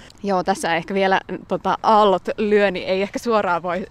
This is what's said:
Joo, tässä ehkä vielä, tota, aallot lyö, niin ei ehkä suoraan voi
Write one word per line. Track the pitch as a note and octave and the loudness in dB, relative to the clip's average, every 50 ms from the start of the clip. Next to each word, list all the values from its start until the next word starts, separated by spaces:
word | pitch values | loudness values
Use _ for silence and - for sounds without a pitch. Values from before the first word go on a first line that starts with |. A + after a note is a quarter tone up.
| - - - - - | -20 -20 -18 -10 -4
Joo, | G3+ G3 F3+ E3+ | -2 -2 0 0
tässä | F#3 G3 - - E3+ E3 | 0 -2 -2 -2 -2 -2
ehkä | E3 E3 - G3 | -2 -2 -2 -2
vielä, | G3 F#3+ F#3+ F#3+ - - - F#3 - - - | 0 2 2 2 0 -2 -4 -10 -12 -8 -6
tota, | F#3+ E3+ - G3 E3+ - - | -6 -4 -2 -2 -2 0 2
aallot | G#3+ A3 G#3 G#3+ G3+ F#3 F3 - A#3 - - | 4 4 6 6 4 4 2 0 -4 -4 -4
lyö, | A3 G#3 G#3 G#3 G3+ G3 | 0 2 2 4 2 2
niin | F3+ F3+ G#2+ - | 0 -2 -4 -2
ei | F#3+ F#3+ | -2 -2
ehkä | G3 G3+ - C4 | -2 -4 -6 -6
suoraan | - A#3+ A3+ G#3 G3+ F#3 F3 E3+ D#3 | -4 -2 0 0 0 0 -2 -2 -2
voi | F3+ E3+ F#3 G3 - | -4 -6 -6 -6 -6